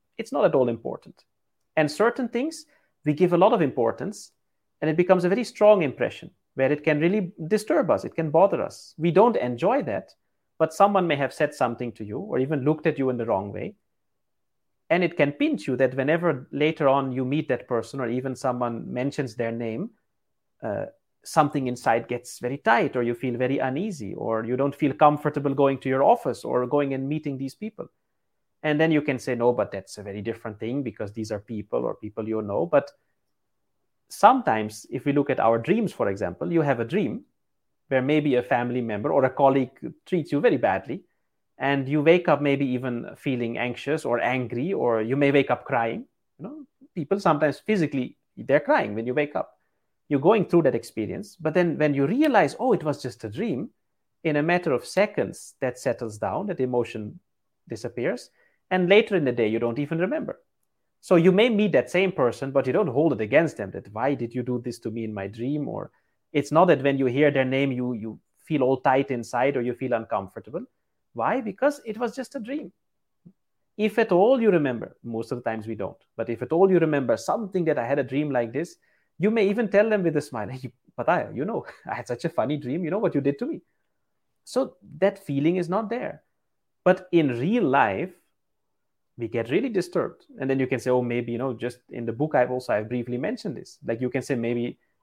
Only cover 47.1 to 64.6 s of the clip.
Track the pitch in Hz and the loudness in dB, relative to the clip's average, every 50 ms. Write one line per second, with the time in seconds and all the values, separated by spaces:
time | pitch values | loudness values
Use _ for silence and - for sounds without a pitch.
47.1 | 196 208 - 180 156 147 156 147 139 - _ - 214 190 160 - - 135 123 - | -2 0 2 2 2 2 2 0 -2 -2 _ -2 0 0 0 0 -2 -4 -6 -6
48.1 | - _ _ _ - 120 117 - 135 151 - - 302 254 147 107 104 110 113 123 | -10 _ _ _ -18 -8 0 2 2 2 4 2 0 0 0 -2 -4 -6 -4 -2
49.1 | 127 - 147 147 - - - - _ _ _ _ _ _ _ _ _ _ _ - | -2 -2 -2 -2 -4 -6 -8 -8 _ _ _ _ _ _ _ _ _ _ _ -2
50.1 | 147 135 139 175 226 214 170 - - 170 160 135 113 113 - - - 110 107 - | 0 2 4 4 4 4 4 2 4 4 4 4 2 0 -4 -6 -6 -6 -6 -6
51.1 | 92 - 208 - - - 156 156 156 180 175 170 143 135 151 147 139 139 139 143 | -6 -8 -10 -14 -10 -6 -4 -2 0 2 2 2 2 0 0 0 2 2 0 0
52.1 | 214 269 320 311 247 202 165 135 - - 233 262 208 - 147 156 135 - - 123 | 2 2 2 4 4 4 4 2 0 -2 0 0 0 0 0 -4 -4 -4 -6 -10
53.1 | - - - 107 104 135 - 226 139 120 196 - _ _ _ _ _ _ _ _ | -10 -10 -10 -10 -6 -6 -4 -4 -4 -4 -6 -10 _ _ _ _ _ _ _ _
54.1 | _ _ - 160 147 147 147 170 175 175 175 165 131 120 - - - 185 208 208 | _ _ -4 -2 0 0 2 2 0 0 2 0 -2 -2 -2 -2 0 2 2 2
55.1 | - 151 110 - - - - - - - 135 127 123 - - 135 117 - - 110 | 0 -2 -4 -4 -6 -12 -18 -18 -10 -6 -4 -4 -4 -4 -4 -4 -4 -4 -6 -10
56.1 | 107 107 110 95 98 123 190 - 123 - 131 127 123 123 113 - - 110 107 107 | -8 -6 -6 -4 -4 -4 -6 -6 -4 -4 -2 -2 0 -2 -2 -2 -6 -10 -10 -10
57.1 | - - _ _ _ _ _ _ _ _ _ - 117 104 - 117 - 120 120 160 | -14 -16 _ _ _ _ _ _ _ _ _ -12 -12 -10 -10 -10 -8 -6 -4 -4
58.1 | 226 247 - - _ _ _ _ _ _ _ - 185 185 180 170 202 214 226 220 | -4 -6 -10 -18 _ _ _ _ _ _ _ -2 0 2 4 6 6 6 4 4
59.1 | 208 175 147 131 123 117 113 107 110 113 120 117 117 - 143 143 165 165 175 214 | 0 0 0 0 2 2 0 0 0 0 -2 -2 -2 -4 -4 -4 -2 -2 -2 -2
60.1 | 294 320 - - - - _ _ _ _ _ _ _ _ _ _ _ _ - - | -2 -4 -6 -8 -10 -12 _ _ _ _ _ _ _ _ _ _ _ _ 2 4
61.1 | 185 170 165 185 175 196 226 254 220 202 214 202 147 127 117 - - 180 196 185 | 6 6 8 6 6 6 4 4 4 2 2 4 4 2 2 2 0 0 0 0
62.1 | 180 - 131 120 110 - 139 135 135 139 127 127 131 190 208 147 113 135 160 165 | 2 2 0 0 0 -2 -4 -2 0 0 2 2 2 2 2 2 2 2 2 2
63.1 | 131 104 110 104 123 151 170 151 - - 104 92 - 95 - - 107 107 123 143 | 2 0 0 2 4 4 4 2 -2 -6 -8 -8 -8 -12 -12 -10 -6 -2 -2 -2
64.1 | 143 120 120 117 117 127 120 127 123 120 | 0 -2 -4 -6 -4 -4 -4 -4 -4 -4